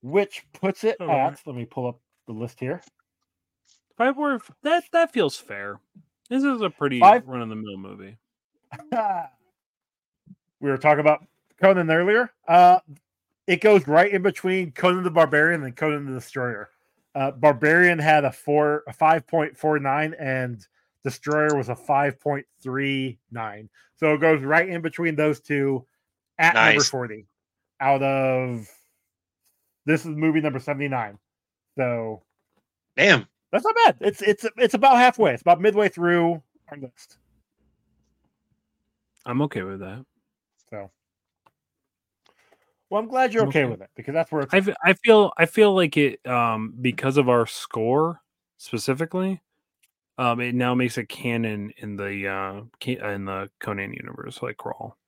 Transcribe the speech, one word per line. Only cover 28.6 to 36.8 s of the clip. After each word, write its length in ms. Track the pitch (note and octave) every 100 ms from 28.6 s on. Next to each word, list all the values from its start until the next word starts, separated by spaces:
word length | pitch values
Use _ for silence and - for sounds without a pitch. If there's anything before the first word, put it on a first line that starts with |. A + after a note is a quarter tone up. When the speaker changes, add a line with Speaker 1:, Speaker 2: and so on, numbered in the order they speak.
| G#2 _ _ _ _ _ _ _ _ _ _ _
Speaker 1:
this 180 | - D#3
is 120 | E3
movie 260 | D3+ D#3+ D#3
number 200 | D3+ C3
seventy-nine. 580 | B2+ C#3+ C#3+ C3 G#2+ G2+ _ _ _ _ _ -
So 460 | B2 A#2+ A2+ G#2+ _ _ _ _ _ _ _ -
Speaker 3:
Damn. 300 | F#3 D3 G2+ _ _
Speaker 1:
that's 140 | G3+
not 100 | G4 A4+
bad. 120 | A4+ -
It's, 220 | G3+ G3+
it's, 240 | G3+ G3+ A3 -
it's 160 | B3
about 240 | G#3+ C4 B3
halfway. 340 | B3 A#3+ G3+
It's 100 | A#2+
about 180 | - E3+
midway 280 | G3+ G3+ G#3
through 520 | - E3+ F3 E3+ E3+ _ _ _
our 80 |
list. 420 | D3